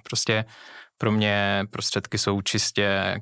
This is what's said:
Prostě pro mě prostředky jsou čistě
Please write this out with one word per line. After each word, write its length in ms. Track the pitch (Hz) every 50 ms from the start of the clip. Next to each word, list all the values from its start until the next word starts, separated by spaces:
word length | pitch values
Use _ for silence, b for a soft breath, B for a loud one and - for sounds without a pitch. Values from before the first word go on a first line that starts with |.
| -
Prostě 400 | - - - - - 113 110 110 B B B B B B B B B B -
pro 140 | - 113 107
mě 520 | 107 107 104 101 101 101 98 101 101 98 104
prostředky 480 | - - - - - 104 98 - - 107
jsou 220 | - - 101 101
čistě 720 | 95 - - 110 - - - - 101 101 98 98 95 95 92 98